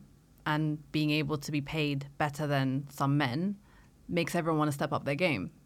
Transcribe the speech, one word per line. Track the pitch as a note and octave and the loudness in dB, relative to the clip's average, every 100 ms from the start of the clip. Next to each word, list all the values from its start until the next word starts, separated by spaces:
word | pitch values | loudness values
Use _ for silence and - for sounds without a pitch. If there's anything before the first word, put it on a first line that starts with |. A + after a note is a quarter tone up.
| - - - - D#3 | -8 -20 -20 -8 -2
and | D3+ D#3 D3+ - | 0 0 -2 -2
being | D#3 D3+ | 0 2
able | D3+ C#3+ D3+ | 2 2 -2
to | D3 | -2
be | D3 | -2
paid | C#3 D#3+ D3 C#3 C#3 - | -2 0 0 -2 -4 -4
better | D3+ C#3+ D3 | -2 -2 0
than | C#3 C3 C3+ C#3+ | 2 2 0 -4
some | - C#3 C#3+ | -2 2 4
men | C3+ C3+ F#3+ G3 - - - - - | 2 0 -2 -4 -12 -20 -20 -18 -4
makes | F3 E3 F3 | -2 0 0
everyone | E3 D#3 | 2 2
wanna | D3+ | 2
step | C#3+ D#3 | 0 -2
up | C3+ | -2
their | C3 C#3+ | -2 0
game. | F3+ A2 E2+ - | 0 0 -4 -12